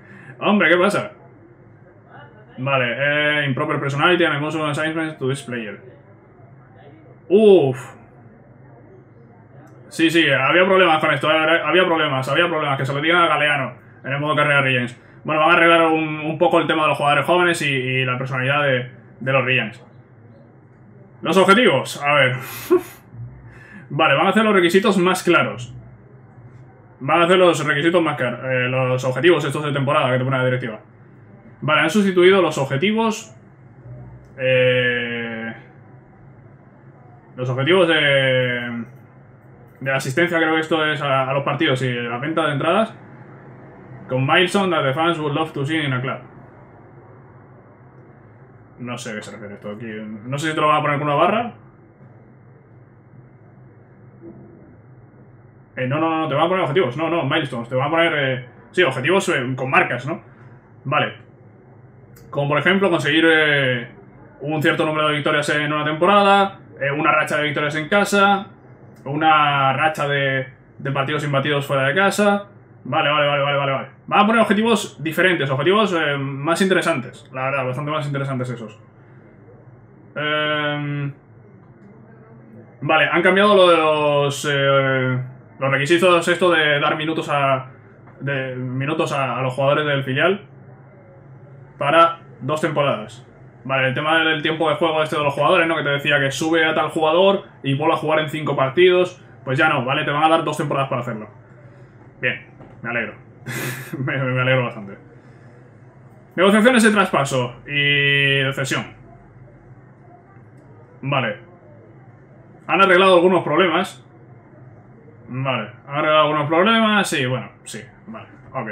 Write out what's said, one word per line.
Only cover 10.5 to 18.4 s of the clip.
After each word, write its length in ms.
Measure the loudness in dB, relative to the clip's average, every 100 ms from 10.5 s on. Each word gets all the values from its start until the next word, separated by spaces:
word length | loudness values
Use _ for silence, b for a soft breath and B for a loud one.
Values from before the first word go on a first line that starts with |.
| 4
problemas 340 | 4 4 4 4
con 120 | 2
esto, 180 | 0 2
eh, 300 | 2 2 0
había 200 | 2 2
problemas, 440 | 2 2 0 -2 -2
había 200 | 0 0
problemas, 300 | 0 -2 -2
que 80 | -4
se 80 |
lo 60 | -2
digan 220 | 0 2
a 60 | 2
Galeano 460 | 2 0 0 -4 -10 B B
en 80 | -8
el 80 | -4
modo 140 | -2
carrera 280 | 0 2 2
Regens. 360 | 2 0 -2 -8 B B
Bueno, 200 | -4 2
van 80 | 4
a 40 |
arreglar 320 | 4 6 6 4
un, 320 | 2 -2 -6
un 180 | -6 0
poco 200 | 2 2
el 80 | 2
tema 160 | 0
de 60 | 0
los 80 | 0
jugadores 300 | 0 0 2
jóvenes 340 | 2 2 0
y, 80 | -2
y 360 | -2 -2 -2
la 120 | -2 -4
personalidad 460 | -6 -4